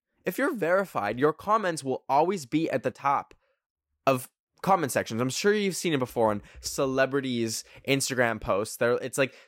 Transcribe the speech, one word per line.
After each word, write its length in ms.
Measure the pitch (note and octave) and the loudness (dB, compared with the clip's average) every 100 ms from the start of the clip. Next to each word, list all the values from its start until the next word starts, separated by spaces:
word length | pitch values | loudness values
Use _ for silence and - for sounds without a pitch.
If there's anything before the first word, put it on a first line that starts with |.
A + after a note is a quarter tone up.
| _ _ | _ _
If 140 | - F#3 | -6 -2
you're 160 | C#4 | -2
verified, 680 | B3+ D#3+ F#3 F#3 C3 G2+ A#2 | 0 0 0 0 -2 -4 2
your 120 | D3 | 0
comments 520 | - - A3 F#3+ D#3+ | 0 0 0 0 -4
will 200 | C3+ B2 - | -4 -4 2
always 360 | C3+ E3+ G3 | 2 4 0
be 240 | C3 D3+ E3 | -2 -2 0
at 140 | C3 | -2
the 80 | C3 | -4
top 420 | - C#3 C3+ - _ _ _ _ _ _ _ - | -2 0 -2 -4 _ _ _ _ _ _ _ 0
of 200 | C3 - _ _ _ | 0 -2 _ _ _
comment 280 | - F#3+ C#3 | 0 2 2
sections. 300 | A2 F#2+ A2+ | -2 -2 -2
I'm 80 | B2+ | -2
sure 240 | - G#3 | 0 0
you've 240 | G#3+ G3+ E3 | 2 0 -2
seen 160 | F3+ | -2
it 60 | C#3+ | -2
before 320 | B2+ B2+ A2 | -2 0 2
on 120 | G#2 - - | 0 -6 -14
celebrities' 1040 | - - C#3 C3 C3 C#3 C3 A#2+ A2+ A2 - - - | -8 -2 0 0 0 0 -2 -2 -2 -4 -10 -8 -2
Instagram 540 | C#3 - B2+ A#2 A2 | 0 0 2 2 0
posts. 360 | A#2+ G2 G#2+ - | 0 0 -2 0
They're, 180 | A#2+ | 2
it's 240 | B2 - - | 2 0 -2
like 140 | C3 - | -2 -4